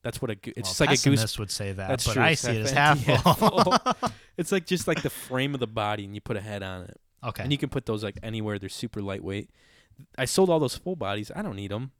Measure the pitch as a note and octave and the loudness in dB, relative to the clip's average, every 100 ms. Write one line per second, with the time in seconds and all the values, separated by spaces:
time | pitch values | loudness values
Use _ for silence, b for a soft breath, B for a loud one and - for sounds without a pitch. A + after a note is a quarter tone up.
0 | A#2+ - B2 G2+ - - - - D3+ C#3 | -8 -6 -6 -6 -8 -8 -6 0 4 6
1 | C#3 B2 A2 - G2+ - G2+ F#2+ F#2+ C3 | 6 4 2 -2 -6 -4 -6 -6 -2 0
2 | B2+ A2+ C#3+ D#3 B2 A2+ A2+ C#3 D3 D3 | 0 4 4 4 0 0 2 4 6 6
3 | C3+ B2 E3+ - G#3 C#4 F3+ B3 C4 - | 4 4 6 6 4 6 4 4 2 -2
4 | A#3+ - - - E3+ G3 E3+ F3+ - D#3+ | -2 -6 -14 -6 0 -2 0 -2 0 0
5 | C3+ - - B2+ C#3 C#3 A#2 A2 G#2 G#2+ | -2 -6 -4 -2 0 -2 -4 -2 -2 -2
6 | G2+ G#2 - A2 G#2 G#2 F#2+ F#2 F2 - | -6 -10 -6 -6 -6 -8 -8 -8 -12 -18
7 | _ _ A#2+ - B2+ C#3+ C#3+ C#3 - G#2+ | _ _ -10 -6 -2 -2 -2 -4 -4 -4
8 | G#2+ - A2 A2 G#2+ G#2 F#2+ - A#2 G#2+ | -4 -8 -8 -4 -4 -4 -6 -8 -8 -6
9 | G2 G2 F#2 G2 - b b b b - | -6 -6 -6 -6 -8 b b b b -20
10 | - - B2+ - F#3+ D#3+ C3+ - F3+ F#3 | -16 -6 0 4 4 4 2 -2 -8 -6
11 | G2 G#2 G#2+ - G#3 G2 G2+ G#2 C3 | -4 -4 -6 -8 -8 -8 -6 -6 -8